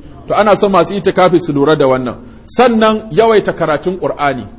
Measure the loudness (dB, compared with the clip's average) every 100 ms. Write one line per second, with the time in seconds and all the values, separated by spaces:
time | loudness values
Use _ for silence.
0 | -20 -18 -4 0 2 2 2 2 0 -2
1 | -2 2 2 2 0 0 2 2 2 0
2 | -4 -10 -16 -20 -6 0 2 2 0 0
3 | -2 0 2 2 0 -2 -2 -2 -4 -6
4 | -6 -2 -4 -4 -10